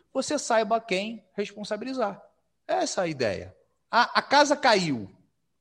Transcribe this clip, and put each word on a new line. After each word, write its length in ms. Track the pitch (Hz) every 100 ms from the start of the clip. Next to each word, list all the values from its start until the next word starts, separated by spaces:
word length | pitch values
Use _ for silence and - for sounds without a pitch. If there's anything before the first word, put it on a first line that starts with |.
| _
você 260 | 262 262 294
saiba 420 | - 226 220 226
quem 420 | 226 185 214 226 -
responsabilizar. 880 | - 208 - 208 214 247 262 208 190 - _ _ _ -
Essa 360 | - 320 -
é 20 |
a 40 | 175
ideia. 480 | 147 117 90 90 - _ _ _
A, 300 | 226 220 214
a 20 |
casa 340 | - 277 285 285
caiu. 540 | 269 208 170 123 98 - _ _ _ _